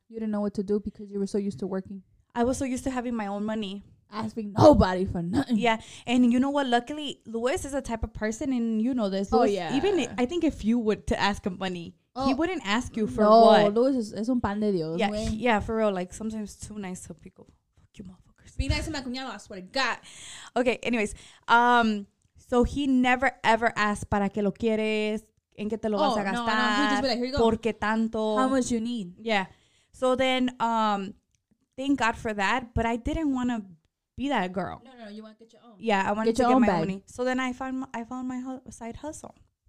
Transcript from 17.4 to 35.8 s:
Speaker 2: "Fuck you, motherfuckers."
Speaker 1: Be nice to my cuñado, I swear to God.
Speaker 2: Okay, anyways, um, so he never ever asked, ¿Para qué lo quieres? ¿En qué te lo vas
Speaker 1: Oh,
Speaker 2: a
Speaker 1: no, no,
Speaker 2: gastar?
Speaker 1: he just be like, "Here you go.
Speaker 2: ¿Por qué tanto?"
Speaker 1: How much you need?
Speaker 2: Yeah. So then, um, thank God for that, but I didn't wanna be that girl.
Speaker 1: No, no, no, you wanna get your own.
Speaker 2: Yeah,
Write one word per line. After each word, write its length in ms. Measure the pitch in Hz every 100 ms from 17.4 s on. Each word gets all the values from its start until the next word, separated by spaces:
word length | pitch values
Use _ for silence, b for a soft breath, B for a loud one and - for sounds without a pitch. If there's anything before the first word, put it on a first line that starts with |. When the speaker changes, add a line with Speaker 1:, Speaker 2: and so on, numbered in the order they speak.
| - _ _ _
Speaker 2:
"Fuck 180 | _ -
you, 60 | -
motherfuckers." 500 | 185 _ _ - -
Speaker 1:
Be 100 | 269
nice 160 | 302 330
to 60 |
my 100 | 294
cuñado, 300 | 254 254 262
I 40 | 208
swear 220 | - 196
to 40 | 185
God. 320 | 269 247 208 B B B B B 233
Speaker 2:
Okay, 220 | 247 220
anyways, 320 | - 240 202 B B B -
um, 580 | 233 240 240 226 208 202 _ _ _
so 260 | - 247
he 220 | 240 277 285
never 440 | 254 254 254 254 -
ever 300 | 220 226 226 -
asked, 340 | 208 208 -
¿Para 200 | 208 196
qué 140 | 220
lo 80 | 202
quieres? 720 | - 226 214 214 214 214 220 - _ _ -
¿En 100 | 214
qué 140 | 214
te 80 | 220
lo 80 | 208
vas 160 | 294 214
Speaker 1:
Oh, 40 |
Speaker 2:
a 40 |
Speaker 1:
no, 80 | 196
no, 140 | 240 233
Speaker 2:
gastar? 300 | 220 214 208
Speaker 1:
he 120 | 311
just 100 | -
be 60 | 269
like, 80 | 240
"Here 80 | 254
you 80 |
go. 60 | 277
Speaker 2:
¿Por 180 | 226 220
qué 160 | 220 214
tanto?" 600 | 208 220 220 226 214 214
Speaker 1:
How 100 | 262
much 240 | 269 247
you 80 | 233
need? 360 | 226 240 175 185
Speaker 2:
Yeah. 280 | 220 208 185 b b b b
So 240 | - 254 254
then, 400 | 262 254 254 254
um, 540 | 233 226 214 202 196 - _ _ _ _ _ -
thank 240 | 277 277
God 160 | 226 226
for 180 | 233 208
that, 380 | 196 240 240 -
but 100 | 226
I 100 | 233
didn't 360 | 240 320 311
wanna 300 | 254 247 233 190 165 _ _ _ -
be 120 | 269
that 240 | 254 185
girl. 280 | 185 175 78 -
Speaker 1:
No, 60 | 247
no, 60 | 214
no, 40 |
you 100 | 208
wanna 140 | 220 214
get 140 | 226
your 100 | _ -
own. 100 |
Speaker 2:
Yeah, 280 | 202